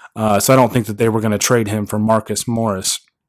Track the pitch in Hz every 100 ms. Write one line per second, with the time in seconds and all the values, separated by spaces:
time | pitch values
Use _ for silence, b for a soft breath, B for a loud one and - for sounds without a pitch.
0 | B - 110 101 - 131 120 123 107 104
1 | 113 110 110 104 - 120 104 107 104 107
2 | 107 110 - 104 - 113 113 95 104 -
3 | _ _